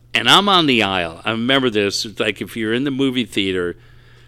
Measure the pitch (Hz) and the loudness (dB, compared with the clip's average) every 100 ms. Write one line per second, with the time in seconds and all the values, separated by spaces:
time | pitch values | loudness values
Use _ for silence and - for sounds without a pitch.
0 | _ 113 117 160 202 190 151 120 98 95 | _ 0 4 4 6 4 4 2 2 0
1 | 85 82 107 113 120 139 127 104 101 - | -4 -6 -6 -2 0 2 2 0 0 -2
2 | 113 101 110 101 104 117 110 117 143 131 | -6 -4 -4 -4 -8 -6 -4 -2 -2 -2
3 | 135 127 107 - 95 92 87 87 - - | -2 -2 -4 -2 -2 -2 -4 -8 -16 -20
4 | - - | -20 -20